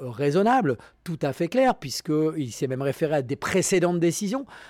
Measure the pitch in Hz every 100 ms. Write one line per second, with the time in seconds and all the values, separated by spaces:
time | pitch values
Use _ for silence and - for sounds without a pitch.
0 | 127 110 143 160 214 262 165 117 - _
1 | - 160 147 131 170 247 262 - 139 -
2 | - 151 156 160 127 - 135 127 139 -
3 | 156 151 123 139 - 190 170 185 175 175
4 | 170 165 202 262 277 -